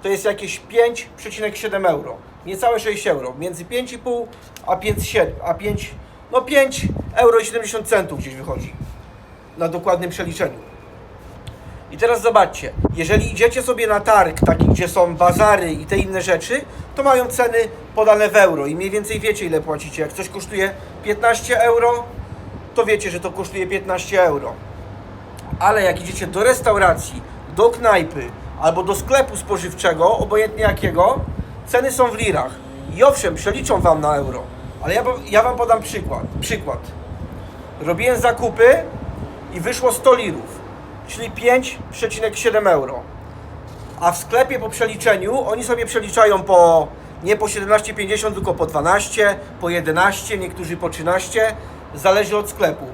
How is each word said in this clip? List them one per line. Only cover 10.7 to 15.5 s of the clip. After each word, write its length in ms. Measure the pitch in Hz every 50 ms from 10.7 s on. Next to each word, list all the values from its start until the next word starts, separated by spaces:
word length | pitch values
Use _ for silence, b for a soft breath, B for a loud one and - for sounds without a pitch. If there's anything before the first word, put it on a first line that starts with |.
| - - - - - - - - - - - - - - - B B B B B B B B B
I 60 | - 147
teraz 240 | 208 233 240 220
zobaczcie, 520 | 208 233 220 214 190 - - - - 123 - - - - -
jeżeli 360 | 165 160 143 208 214 208 -
idziecie 320 | - - 220 233 233 262 254
sobie 240 | - 247 214 233 220
na 120 | 214 208
targ, 400 | 202 - 220 208 185 170 - - -
taki, 200 | - - - -
gdzie 220 | - - - 185 170
są 280 | - 196 180 175 170
bazary 560 | 147 175 180 175 180 214 208